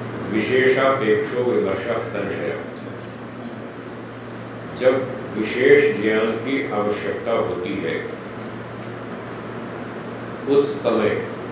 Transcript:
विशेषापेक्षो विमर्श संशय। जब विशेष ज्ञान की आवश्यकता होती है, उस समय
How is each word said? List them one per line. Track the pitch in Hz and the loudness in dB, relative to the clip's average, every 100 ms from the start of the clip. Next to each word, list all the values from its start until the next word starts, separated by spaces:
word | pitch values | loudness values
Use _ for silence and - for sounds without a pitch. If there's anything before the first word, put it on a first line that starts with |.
| - - - | -8 -6 -2
विशेषापेक्षो | 107 107 127 127 131 135 135 107 107 - 123 | 0 4 6 6 6 4 4 4 4 4 2
विमर्श | 123 104 95 - 120 117 113 | 4 4 2 0 0 -2 -2
संशय। | 123 - - - - - - - - - - - - - - - - - - - - - - - - - - | -4 -4 -2 -2 -4 -6 -10 -10 -10 -10 -12 -12 -10 -10 -10 -10 -10 -12 -12 -12 -12 -12 -12 -10 -10 -10 2
जब | 127 127 - - - 101 | 4 4 0 -4 -6 -2
विशेष | 107 123 135 143 143 98 | 0 4 8 8 8 4
ज्ञान | 110 110 | 4 4
की | 113 113 123 135 - | 2 0 0 -2 0
आवश्यकता | 104 104 - 101 98 117 | 0 0 0 -2 -2 0
होती | 113 - - - | 0 0 -2 -2
है, | - - - - - - - - - - - - - - - - - - - - - - - - - - - 131 | -2 -2 -2 -4 -8 -10 -8 -8 -8 -10 -10 -10 -10 -8 -10 -10 -10 -10 -10 -8 -8 -8 -10 -10 -10 -10 -8 2
उस | 139 - - | 4 4 0
समय | 120 110 104 104 - - - | 2 4 2 2 -2 -6 -8